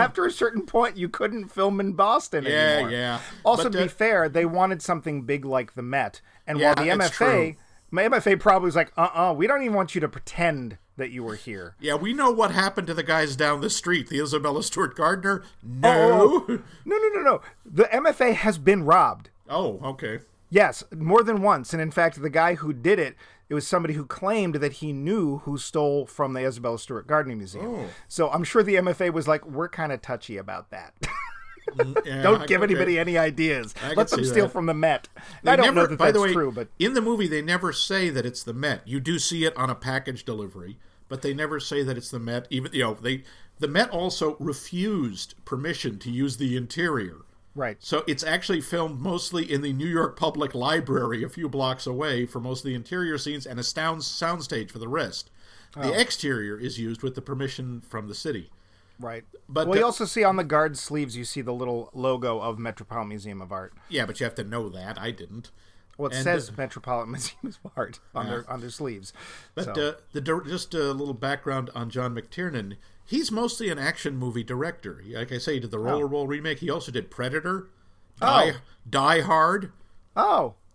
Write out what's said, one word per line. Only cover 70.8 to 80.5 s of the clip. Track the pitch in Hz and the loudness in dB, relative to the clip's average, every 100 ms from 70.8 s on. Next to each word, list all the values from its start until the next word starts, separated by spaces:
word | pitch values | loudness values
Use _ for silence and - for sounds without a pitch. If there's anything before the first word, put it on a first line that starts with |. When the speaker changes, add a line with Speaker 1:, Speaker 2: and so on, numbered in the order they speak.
| 143 | -2
Speaker 2:
little | 139 143 120 | -2 -6 -6
background | 135 139 - 135 127 120 | -4 -4 -4 -4 -6 -8
on | 117 | -8
John | 127 127 117 | -4 -4 -6
McTiernan. | - - 180 135 98 101 - - | -10 -8 -6 -6 -8 -12 -18 -20
He's | - 269 330 | -6 -4 -2
mostly | 220 240 233 220 | -2 -2 -2 -4
an | 151 | -2
action | 139 170 160 131 | -4 -4 -6 -4
movie | 123 117 | -4 -4
director. | 113 127 160 165 101 90 95 | -6 -4 -6 -8 -12 -14 -12
Like | 117 120 | -10 -8
I | 123 | -6
say, | - 143 | -4 -4
he | |
did | 113 | -4
the | 107 | -4
Speaker 1:
Oh. | |
Speaker 2:
Rollerball | 113 143 143 143 139 | -2 0 0 -2 -2
remake. | 147 156 151 | -4 -4 -6
He | 180 | -4
also | 156 127 | -4 -4
did | 120 101 | -8 -8
Predator, | - 123 151 165 190 185 _ _ - - - | -6 -4 -4 -4 -6 -8 _ _ -20 -18 -2
Speaker 1:
Oh. | 240 | 4
Speaker 2:
Die, | 269 160 135 - - - | 6 4 0 -10 -20 -2
Die | 139 139 165 | 2 6 6
Hard, | 139 160 160 196 185 - - - - - | 6 4 4 2 -4 -14 -20 -20 -8 0
Speaker 1:
Oh. | 381 320 131 | 4 4 2